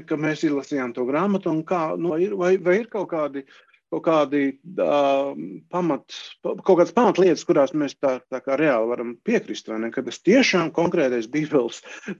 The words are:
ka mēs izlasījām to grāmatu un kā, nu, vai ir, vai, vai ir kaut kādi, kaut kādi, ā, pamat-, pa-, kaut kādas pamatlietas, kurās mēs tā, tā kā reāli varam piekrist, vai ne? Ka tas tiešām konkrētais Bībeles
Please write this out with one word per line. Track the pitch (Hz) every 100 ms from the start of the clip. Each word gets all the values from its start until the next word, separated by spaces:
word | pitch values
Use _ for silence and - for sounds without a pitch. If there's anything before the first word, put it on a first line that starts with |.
| 160
ka | 156
mēs | 156 151 165
izlasījām | 143 135 147 127
to | 120 123
grāmatu | 143 196 196 180
un | 160 160
kā, | 180 160 175
nu, | 170
vai | 160 190
ir, | 202
vai, | 180 190
vai | 175 190
ir | 226
kaut | 214 170
kādi, | 170 147 139 135 - _ _ _
kaut | 160 170
kādi, | 160 143 143 139 135 - -
ā, | - 147 143 139 139 143 160 - -
pamat-, | 175 175 135 - - - -
pa-, | - -
kaut | - 175
kādas | 165 -
pamatlietas, | 240 165 185 147 -
kurās | 175 135 151
mēs | 143 -
tā, | 139 127 -
tā | 127
kā | - 135
reāli | 156 120 113
varam | 120 120 120
piekrist, | - 226 - 104 -
vai | 110
ne? | 113
Ka | 123 123
tas | -
tiešām | - 247 220 185 160
konkrētais | - 170 175 135 123 110
Bībeles | 147 151 143 120 - - - - 190